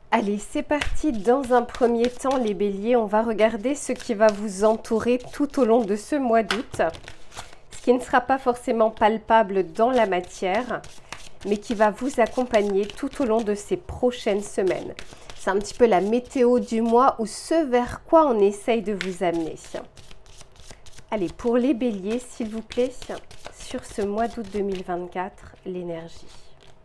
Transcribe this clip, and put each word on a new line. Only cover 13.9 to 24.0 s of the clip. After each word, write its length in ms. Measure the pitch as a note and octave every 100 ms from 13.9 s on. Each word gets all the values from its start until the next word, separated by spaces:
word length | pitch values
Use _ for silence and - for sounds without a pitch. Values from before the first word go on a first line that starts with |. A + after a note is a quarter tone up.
| - B3 B3 A3+ G3+
semaines. 500 | G3+ - F#3+ D3+ - - - - - -
C'est 140 | -
un 80 | G3
petit 160 | G3+
peu 140 | - A#3
la 120 | F3+
météo 600 | G3 A#3+ B3 C#4 A#3+ B3
du 240 | G#3 A3+
mois 320 | A#3 A#3 C4+ -
ou 80 | G#3+
ce 400 | - - E4 C#4+
vers 380 | A#3+ A#3+ -
quoi 240 | - E4 D4+
on 100 | A3+
essaye 460 | G3+ G#3 - A#3
de 100 | F#3+
vous 300 | G3 F#3 F3
amener. 320 | F3+ E3+ D#3 - - - - - - - - - - - - - - - -
Allez, 200 | A3 E3 -
pour 220 | A#3+ B3
les 160 | B3+
béliers, 460 | A3+ B3 G3+ F#3 A#3+
s'il 300 | - - A3
vous 120 | A3
plaît, 300 | A3 - B3+ - - F#3 - - - -
sur 260 | - B3 -
ce 180 | -